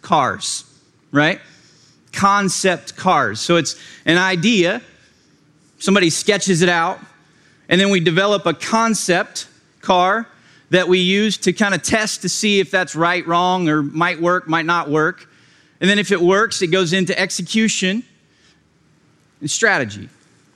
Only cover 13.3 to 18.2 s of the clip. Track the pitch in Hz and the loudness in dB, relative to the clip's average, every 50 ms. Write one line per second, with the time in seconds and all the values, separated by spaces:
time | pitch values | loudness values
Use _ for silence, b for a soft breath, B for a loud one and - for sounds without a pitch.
13.3 | 170 175 180 180 185 185 180 156 151 156 143 143 151 160 170 180 180 151 165 175 | -2 0 0 0 0 0 0 0 0 0 -2 -2 -2 -2 -2 -2 -2 -2 0 0
14.3 | 180 180 175 156 156 165 160 165 175 170 156 147 147 156 156 175 185 - - _ | 0 -2 -2 -2 -2 -2 0 0 -2 -2 -2 -2 -2 0 0 -2 -4 -6 -14 _
15.3 | b b b b b b b b b b b 190 208 208 202 196 202 170 175 175 | b b b b b b b b b b b 2 2 2 0 0 0 2 2 4
16.3 | 190 202 226 220 - - 196 160 170 190 190 156 180 190 185 165 - - 190 185 | 4 4 2 0 -2 -2 -2 0 0 0 0 0 0 0 0 -2 -2 -2 -4 -4
17.3 | - - 175 - - 220 220 214 - - 190 185 196 233 - _ _ _ | -4 -6 -8 -4 -2 0 0 0 0 -2 -2 -2 -2 -4 -6 _ _ _